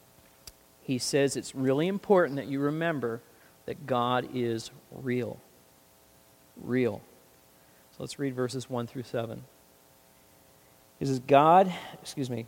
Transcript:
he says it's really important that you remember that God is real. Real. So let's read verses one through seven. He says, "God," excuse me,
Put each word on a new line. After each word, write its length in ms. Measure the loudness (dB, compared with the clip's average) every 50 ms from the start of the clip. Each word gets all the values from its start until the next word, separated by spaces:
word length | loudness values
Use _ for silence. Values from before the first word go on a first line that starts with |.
| _ _ _ _ -20 -20 _ _ -20 -20 -20 _ _ _ _ _
he 160 | -6 -4 -4
says 380 | -2 -2 0 2 2 2 2 0
it's 180 | -2 -8 -8 -6
really 340 | -2 0 2 2 2 2
important 500 | 0 -2 -2 2 4 4 4 4 2 0
that 100 | -6 -6
you 120 | -4 -4 -2
remember 640 | -2 -2 -2 -2 -2 -2 -2 -2 -4 -4 -6 -8 -12 -16 -20 -20 -20 -20 _ _ -12
that 180 | -12 -10 -8 -4
God 440 | -2 0 2 2 2 2 0 0 -2 -4
is 380 | -4 -2 -2 -2 -4 -6 -10 -18 -20 -20 -18
real. 480 | -14 -8 -4 -4 -2 -2 -4 -6 -8 -12 -16 -20 _ -20 _ _ _ _ _ _ _ _ _ _ _ -20 _ _ _ _ _ _ -18 -12
Real. 420 | -6 -2 0 2 2 0 -2 -4 -12 -18 -20 -20 -20 _ _ _ _ _ _ -20 _ _ -20 -20 -20 _
So 60 | _ -14
let's 180 | -12 -12 -8
read 160 | -6 -6 -4 -2
verses 360 | -2 -4 -4 -4 -6 -8 -6
one 180 | -6 -6 -6
through 160 | -6 -8 -12 -10
seven. 400 | -6 -6 -6 -6 -6 -8 -12 -14 -18 _ _ _ _ _ _ _ _ _ _ _ _ _ _ _ _ _ -20 _ _ -20 _ _ -20 _ _ -20 _ _
He 80 | -6 -2
says, 140 | -2 -2 -2
"God," 520 | 2 6 6 8 8 8 8 8 8 6 0 -6 -10 -16 -18 -18
excuse 280 | -16 -12 -8 -8 -6 -6
me, 180 | -6 -8 -8